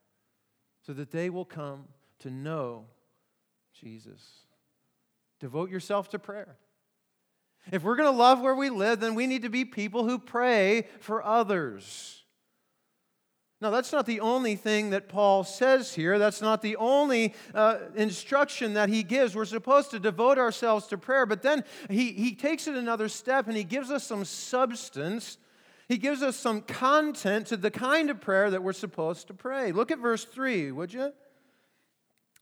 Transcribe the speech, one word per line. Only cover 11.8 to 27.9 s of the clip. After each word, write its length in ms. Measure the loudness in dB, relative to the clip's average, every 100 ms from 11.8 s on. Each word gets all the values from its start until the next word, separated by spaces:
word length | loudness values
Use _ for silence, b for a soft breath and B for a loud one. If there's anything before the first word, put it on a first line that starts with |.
| -14 -18 -18 -20 _ _ _ _ _ _ _ _ _ _ _ _ _ _
Now, 120 | -2
that's 200 | 0 0
not 140 | -2
the 160 | -2 0
only 340 | 0 2 0
thing 360 | -2 0 0 2
that 180 | -2 -2
Paul 340 | 2 4 4
says 520 | 2 0 4 4 2
here. 240 | -2 2 4
That's 240 | 2 2
not 180 | 0 0
the 160 | 0 -2
only, 580 | 2 4 4 2 0 B B
uh, 240 | 2 4 4 -4
instruction 800 | -2 -2 -2 -2 2 2 0 -2
that 160 | 2 4
he 120 | 2
gives. 320 | 2 2 2
We're 120 | 2 -4
supposed 440 | -4 4 4 4
to 60 | -2
devote 380 | -2 2 4 6
ourselves 500 | 4 0 2 0 0
to 100 | -8
prayer, 260 | 0 2
but 160 | 2 2
then 240 | 2 0 B B -4
he, 240 | -2 -2
he 220 | 0 -2
takes 340 | -2 -2 -2 -4
it 60 |
another 340 | -4 -2 -2 -4
step 400 | -4 0 0 0
and 80 | -4
he 80 |
gives 260 | -4 -6 -4
us 140 | -6
some 220 | -4 -6 -6
substance. 1120 | -10 -4 0 0 -2 -12 -8 -6 -6 -10 -18 b b b b -4
He 80 | -2
gives 260 | 0 0
us 140 | -2 -2
some 240 | -2 -2
content 840 | -6 -2 4 4 2 -2 -2 -2 -2
to 100 | -4
the 140 | -4
kind 400 | -2 0